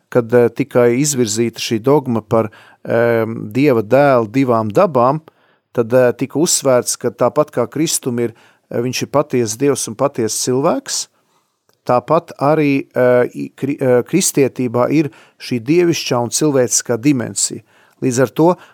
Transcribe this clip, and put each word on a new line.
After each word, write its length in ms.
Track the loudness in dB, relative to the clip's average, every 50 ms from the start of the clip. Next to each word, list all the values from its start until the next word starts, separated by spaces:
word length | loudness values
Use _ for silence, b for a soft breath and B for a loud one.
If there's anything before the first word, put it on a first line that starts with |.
| b b
kad, 240 | -2 -2 0 2 4
eh, 140 | 4 4 4
tika 320 | 2 -2 -6 -2 0 2 2 2
izvirzīta 680 | 2 0 -2 -2 -2 -2 -2 -2 0 -2 -2 -2 -4 -6
šī 220 | -6 -4 -4 -2
dogma 420 | 0 2 2 2 0 -2 -4 -4 -2 0
par, 220 | 0 0 0 -2 B B B B B B B
em, 640 | -2 0 0 2 2 2 0 -2 -2 -6 -8 -10 -6
Dieva 300 | -2 0 2 2 2 2
dēlu 460 | 0 2 2 4 4 4 4 2 2 0
divām 420 | 0 0 0 2 2 0 0 0
dabām, 500 | 0 2 2 2 2 2 2 2 2 0 -6 b b b b b b b b b
tad, 220 | -4 -4 -2 2 2
eh, 180 | 4 4 2
tika 260 | 2 -2 -6 -6 -2 -2
uzsvērts, 600 | -2 0 0 0 2 2 2 2 2 -2 -6 -6
ka 120 | -6 -6
tāpat 400 | -2 0 0 0 2 0 -2 -2
kā 160 | -2 -4 -4 -4
Kristum 480 | -2 -4 -4 -2 -4 -4 -6 -4 -4 -2
ir, 140 | -4 -4 -6 b b b b b b b
eh, 80 | -6 -6
viņš 240 | -4 -4 -4 -6
ir 60 | -6 -2
patiesa 480 | 0 0 0 0 0 -2 -2 -2 -2
Dievs 320 | -2 0 0 0 -2 -4 -8
un 60 | -4
patiesa 560 | -2 -2 -2 -2 -2 -4 -4 -4 -4 -4 -2
cilvēks – 580 | -2 0 0 0 -2 -4 -6 -8 -8 -8 -8 -10 _ _ _ _ _ _ _ _ _ _ _ _ _ _ _
tāpat 440 | 0 0 0 0 0 0 -2 -2 -4 -6 -2
arī, 460 | 0 0 2 2 2 0 0 -2 -4 -4 -2
eh, 340 | 0 2 2 4 2 2 0 -4
i-, 180 | -10 -12 -12 _
kri-, 240 | -8 -6 -6 -4 -2
eh, 220 | 0 2 2 2
kristietībā 880 | 2 0 -2 -2 0 0 0 2 0 0 0 -2 -4 -2 0 0 0 0
ir 180 | 0 0 -2 -2 B B B B B B
šī 200 | -10 -6 -6 -4
dievišķā 640 | -2 0 2 2 2 2 0 -2 -2 -2 -2 -2
un 80 | -2 -2
cilvēciskā 680 | -2 -2 0 2 2 2 2 0 0 -2 -2 -2 -2 0
dimensija. 640 | 2 0 0 0 -2 -6 -6 -6 -6 -6 -6 -10 -14 b b b b b b b
Līdz 180 | -4 -2 0 0
ar 80 | 0 0
to 280 | 0 2 2 2 2 B B B